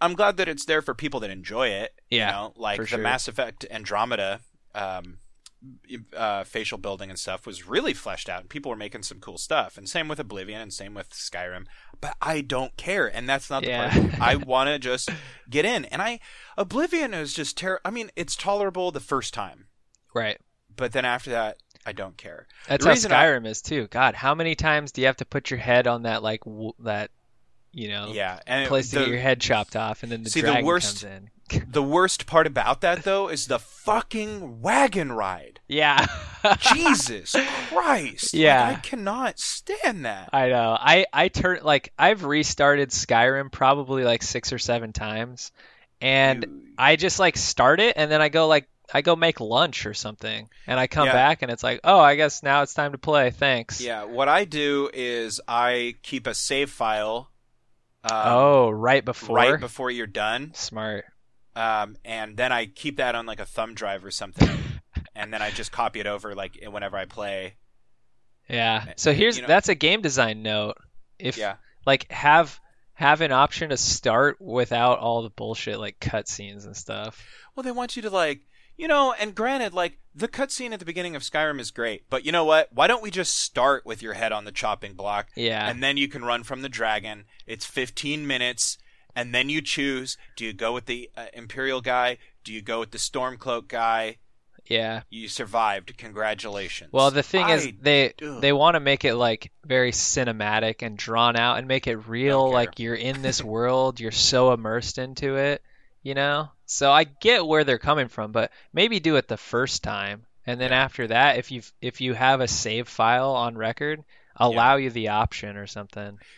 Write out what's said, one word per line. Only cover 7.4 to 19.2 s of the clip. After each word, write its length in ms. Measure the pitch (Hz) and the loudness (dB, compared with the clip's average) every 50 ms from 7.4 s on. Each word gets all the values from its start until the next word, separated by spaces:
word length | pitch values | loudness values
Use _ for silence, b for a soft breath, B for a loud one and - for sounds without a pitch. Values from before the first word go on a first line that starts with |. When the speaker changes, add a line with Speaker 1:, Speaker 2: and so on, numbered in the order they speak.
| - | -10
Speaker 1:
was 220 | 117 95 87 87 90 | -14 -16 -16 -10 -4
really 260 | 120 190 208 185 120 | -4 -2 -2 -2 -4
fleshed 360 | - - 110 92 - - - | -6 -8 -10 -10 -10 -8 -10
out, 120 | 90 90 | -10 -10
and 80 | 98 - | -12 -12
people 200 | - 151 143 135 | -14 -12 -10 -10
were 60 | 117 | -10
making 280 | 107 107 101 - 113 101 | -10 -10 -12 -12 -12 -12
some 160 | - - 98 | -14 -14 -14
cool 180 | - - 87 85 | -18 -18 -14 -12
stuff. 400 | - - 160 147 101 87 - - | -8 -4 -2 -2 -2 -2 -6 -16
And 100 | 98 - | -12 -8
same 180 | - 175 160 156 | -6 -6 -4 -6
with 120 | 151 147 | -6 -8
Oblivion, 420 | 139 104 104 95 95 101 107 110 | -10 -10 -10 -12 -12 -12 -12 -14
and 120 | 113 101 - | -14 -14 -14
same 200 | - 98 101 104 | -14 -14 -14 -14
with 160 | 101 95 - | -14 -16 -14
Skyrim. 540 | - - - - - 87 90 90 90 90 90 - b b b b b b | -14 -14 -14 -12 -10 -10 -10 -10 -10 -12 -14 -16 b b b b b b
But 140 | - 147 - - | -12 -10 -8 -6
I 200 | - 151 160 151 | -4 -4 -4 -4
don't 340 | 139 120 139 127 135 127 - - | -4 -4 -4 -6 -6 -6 -10 -12
care, 300 | - 170 196 196 139 110 | -8 -4 -2 -2 -2 -2
and 200 | - 113 123 131 | -4 -6 -4 -2
that's 200 | 139 139 - - | -2 -2 -2 -4
not 140 | 143 135 - | -6 -6 -4
the 60 | 127 | -4
Speaker 2:
Yeah. 220 | 123 120 120 123 | -4 -2 0 2
Speaker 1:
part. 300 | - - - - - - | 4 4 4 2 0 0
I 140 | 113 120 135 | 2 2 2
wanna 440 | 143 139 127 127 131 135 143 151 143 | 2 0 0 2 2 2 2 0 -2
just 300 | 131 127 127 127 - - B 151 143 B B B B B | -2 -2 -4 -2 -4 -6 B -8 -10 B B B B B
get 160 | 120 143 170 | 0 0 2
in. 200 | 220 247 196 131 | 2 0 -2 -4
And 160 | - - 147 | -6 -6 -4
I, 180 | 196 226 240 226 B B B B B B B B | -4 -4 -6 -8 B B B B B B B B
Oblivion 560 | 202 180 196 262 330 349 349 330 302 240 208 | -4 -2 -2 -2 -2 0 0 -2 -2 -2 -4
is 200 | 165 151 143 - | -6 -8 -6 -6
just 240 | 170 147 - - - | -6 -6 -6 -6 -6
ter-, 220 | 175 190 190 - - | -4 -4 -4 -4 -6
I 40 | 180 | -6
mean, 200 | 220 240 220 196 - | -8 -8 -10 -10 -8
it's 200 | 165 170 135 - | -8 -8 -6 -6
tolerable 560 | - - 185 202 208 202 196 170 185 180 180 | -6 -2 -2 0 0 0 -2 -2 -2 -4 -4
the 80 | 151 135 | -4 -6
first 340 | - - 143 131 | -6 -4 -4 -4